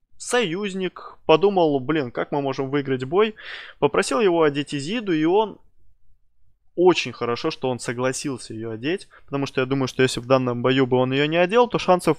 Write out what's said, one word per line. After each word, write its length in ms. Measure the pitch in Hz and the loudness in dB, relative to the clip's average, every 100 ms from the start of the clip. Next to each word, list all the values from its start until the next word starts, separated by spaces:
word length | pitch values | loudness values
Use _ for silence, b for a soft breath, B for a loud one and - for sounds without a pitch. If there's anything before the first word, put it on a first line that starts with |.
| _ - | _ -16
союзник. 1000 | - 247 196 175 208 190 185 - - - - | -4 -2 0 -4 -6 -4 -6 -8 -16 -6 4
Подумал, 520 | 156 196 190 160 139 | 4 4 2 2 0
блин, 300 | 127 160 123 | 0 -2 -2
как 220 | 165 170 | -6 -4
мы 100 | 147 | -2
можем 300 | 139 131 135 | -2 -4 -2
выиграть 320 | 143 135 131 | -2 -2 -4
бой. 320 | 131 175 220 B B B B - | 0 0 0 B B B B -2
Попросил 420 | 143 175 196 269 | 0 2 0 2
его 220 | 202 170 | 2 4
одеть 320 | 156 143 143 | 2 2 -4
Изиду, 400 | 147 139 240 208 | -6 -6 -6 -2
и 120 | 156 160 | 0 2
он... 340 | 196 214 - _ - - - - - _ _ - _ _ - | 2 0 -6 _ -20 -20 -20 -20 -20 _ _ -20 _ _ 4
Очень 380 | 180 160 131 | 4 4 0
хорошо, 380 | - 117 117 160 | -6 -4 -2 -4
что 180 | - 131 | -4 -4
он 80 | 120 | -4
согласился 800 | - 120 127 131 151 123 - 110 | -6 -4 -4 -4 -6 -8 -10 -10
ее 160 | 113 | -10
одеть. 360 | 110 127 190 - b - | -6 -6 -6 -8 b -10
Потому 200 | 139 139 | -6 -4
что 160 | - | -2
я 60 | 127 | -2
думаю, 200 | 139 127 | 0 -2
что 140 | - | 2
если 200 | 131 - | 0 0
в 40 | 120 | 0
данном 380 | 131 127 120 | 2 2 0
бою 240 | 127 131 131 | 0 2 2
бы 100 | 127 | 2
он 160 | 127 | 0
ее 140 | 135 147 | 0 0
не 100 | 165 | 2
одел, 300 | 180 226 240 | 2 2 2
то 100 | 170 | 0
шансов 400 | - 185 170 | 2 2 2